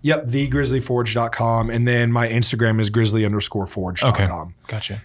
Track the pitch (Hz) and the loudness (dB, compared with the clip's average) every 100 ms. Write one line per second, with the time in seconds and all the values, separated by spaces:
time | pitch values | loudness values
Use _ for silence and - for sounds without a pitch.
0 | 147 151 123 135 139 139 131 131 123 123 | 0 0 0 -2 0 0 0 0 0 -2
1 | 113 117 117 - 117 113 117 117 120 120 | 0 -2 -2 0 0 2 0 0 2 2
2 | 120 117 117 117 113 113 117 110 104 113 | 2 2 2 0 0 2 2 2 2 2
3 | 110 110 104 104 - 104 95 101 92 90 | 2 2 2 0 -2 -4 -6 -6 -6 0
4 | 127 107 92 87 85 - - 110 - 101 | 2 2 0 -2 -10 -16 -12 -10 -8 -10